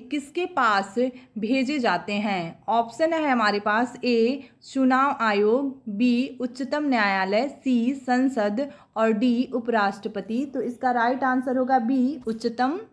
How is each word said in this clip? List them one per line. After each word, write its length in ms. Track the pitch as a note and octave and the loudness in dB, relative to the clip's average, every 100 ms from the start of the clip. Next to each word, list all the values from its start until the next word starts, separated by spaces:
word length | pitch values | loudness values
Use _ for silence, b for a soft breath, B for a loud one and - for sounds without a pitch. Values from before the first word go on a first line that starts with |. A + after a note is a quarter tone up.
किसके 420 | - D4 C#4 F4 F4+ | -4 -8 -6 -6 -4
पास 460 | C#4+ A#3 G3+ G3 A#3 B3+ B3+ B G#3+ | 0 2 2 0 -2 -2 -4 B -6
भेजे 400 | G#3+ C4+ B3+ D4+ | 0 0 0 0
जाते 340 | A3+ F3 F#3+ | 0 0 -2
हैं? 500 | G3+ G#3 F#3 E3 - - | -4 -2 -2 -4 -8 -2
ऑप्शन 440 | A3+ A#3 - D#4+ | 0 0 -2 0
है 180 | D#4+ D4+ | 0 0
हमारे 300 | A#3+ G#3 G3+ | 2 2 2
पास 360 | G#3 G#3+ B3 - | 0 0 0 -2
ए, 380 | B3 A#3 A3+ C#4 B B | 0 2 2 0 B B
चुनाव 520 | - C4+ C4 C4 C#4 C4 | -8 0 2 4 2 0
आयोग, 540 | A3+ G#3 G#3 B3 C#4 C4 A3 | 0 2 4 2 0 -6 -10
बी, 500 | G3+ B3 A#3+ C4+ - | 0 2 2 0 -4
उच्चतम 440 | B3 B3+ C4 D4 | -8 -6 -4 -2
न्यायालय, 640 | D4 A#3+ G3+ G3 F#3+ G#3 C#4 | 0 2 2 2 2 0 0
सी, 460 | - C4+ A#3+ A#3+ C#4 | -4 0 2 2 -2
संसद 720 | - B3 C4+ B3+ G#3 G#3 C#4+ B B - | 0 2 2 0 0 -2 -4 B B 0
और 160 | A3 | 2
डी, 380 | G#3+ B3 A#3 B3+ | 4 2 2 0
उपराष्ट्रपति। 920 | B3+ A#3 A3+ G3+ G3 - G3+ F#3 A#3 C#4 | -4 -2 0 0 -2 -8 -8 -6 -4 -4
तो 60 | C4 | -4
इसका 300 | A#3+ B3 B3+ | -6 -2 -2
राइट 340 | B3 A#3 C4 | 0 0 0
आंसर 340 | C4+ B3+ C4 B3+ | 0 0 0 -2
होगा 200 | B3+ C4 | 2 2
बी, 400 | A3+ C4+ B3+ D#4 - | 2 2 0 -2 -6
उच्चतम 520 | A3 A#3 A#3 B3+ F4+ A4 | -4 -4 0 -2 -2 -8